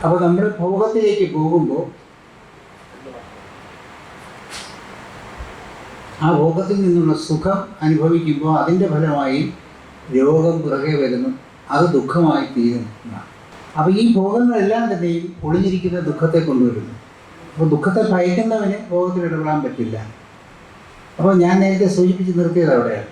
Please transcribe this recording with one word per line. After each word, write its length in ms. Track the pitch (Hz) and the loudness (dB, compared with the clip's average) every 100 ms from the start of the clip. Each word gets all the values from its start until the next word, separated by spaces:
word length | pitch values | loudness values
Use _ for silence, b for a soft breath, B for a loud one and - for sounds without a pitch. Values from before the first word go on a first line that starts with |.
| 165 | 2
അപ്പൊ 140 | 175 | 2
നമ്മുടെ 300 | 175 180 208 175 | 2 2 0 -2
ഭോഗത്തിലേക്ക് 720 | 175 196 220 220 214 202 175 | -4 0 0 2 0 2 0
പോകുമ്പോ 560 | 151 156 170 135 139 175 - - - - - - - - - - - 135 120 - 104 95 - - - - - - - - - - - - - - - - - - - - - - - - - - - | 0 0 0 0 -4 -6 -12 -20 -20 -20 -20 -20 -20 -20 -20 -20 -20 -20 -20 -20 -20 -20 -20 -20 -20 -20 -20 -20 -20 -20 -20 -16 -16 -16 -18 -20 -20 -20 -20 -20 -16 -16 -16 -18 -20 -20 -20 -20 -4
ആ 100 | 160 | 0
ഭോഗത്തിൽ 500 | 160 156 165 185 202 | 2 0 0 -2 0
നിന്നുള്ള 320 | 190 175 156 | 2 2 2
സുഖം 540 | 151 - 156 190 196 - - | 0 -2 -2 0 -2 -4 -4
അനുഭവിക്കുമ്പോ 720 | 156 156 160 170 151 143 156 151 | 0 2 2 0 0 -2 0 0
അതിന്റെ 320 | 165 180 185 | 2 0 2
ഫലമായി 680 | 151 160 143 135 135 - - - - - - - 131 | 0 0 0 0 -2 -4 -8 -20 -20 -20 -20 -4 2
രോഗം 440 | 139 160 165 160 | 4 4 2 0
പുറകെ 340 | 147 135 147 147 | -2 -2 -2 0
വരുന്നു, 340 | 131 120 127 - - - - | 0 0 -4 -6 -14 -20 -4
അത് 140 | 170 175 | 0 2
ദുഃഖമായി 680 | 143 120 175 160 139 - 123 | 2 0 2 2 2 -2 0
തീരുന്നു 300 | 117 120 107 - - | 0 0 -6 -14 -16
എന്നാണ്. 240 | 101 - - - - - 156 | -16 -16 -20 -20 -20 -12 -2
അപ്പൊ 140 | 156 | 2
ഈ 240 | 196 233 196 | 4 4 4
ഭോഗങ്ങളെല്ലാം 760 | 190 226 247 226 196 226 233 | 2 2 2 2 2 2 0
തന്നെയും 420 | 185 170 170 175 - | -2 -2 -2 -6 -8
ഒളിഞ്ഞിരിക്കുന്ന 560 | 156 175 196 185 180 175 | -2 2 2 0 -2 -4
ദുഃഖത്തെ 460 | 151 147 160 165 156 | -4 0 2 2 2
കൊണ്ടുവരുന്നു. 480 | 131 123 104 - - - - - - - | 2 2 0 -10 -16 -20 -20 -20 -20 -18
അപ്പൊ 120 | 151 160 | -2 2
ദുഃഖത്തെ 460 | 151 190 220 196 | 2 2 2 2
ഭയക്കുന്നവന് 800 | 180 180 185 226 220 196 196 - | 2 2 0 0 0 -2 -4 -2
ഭോഗത്തിൽ 360 | 175 180 180 170 | -2 0 -2 -2
ഇടപെടാൻ 380 | 160 151 151 | -4 -2 -2
പറ്റില്ല. 340 | 135 131 113 107 107 - - - - - - - - - - - | -2 -4 -6 -6 -10 -18 -20 -20 -20 -20 -20 -20 -20 -20 -20 0
അപ്പൊ 140 | 175 | 4
ഞാൻ 260 | 185 175 185 | 4 4 4
നേരത്തെ 280 | 196 190 190 - | 2 2 2 4
സൂചിപ്പിച്ച് 440 | 180 185 185 175 | 2 2 0 0
നിർത്തിയത് 420 | 165 175 160 123 | 2 2 4 2
അവിടെയാണ്. 240 | - 101 107 | 2 -4 -8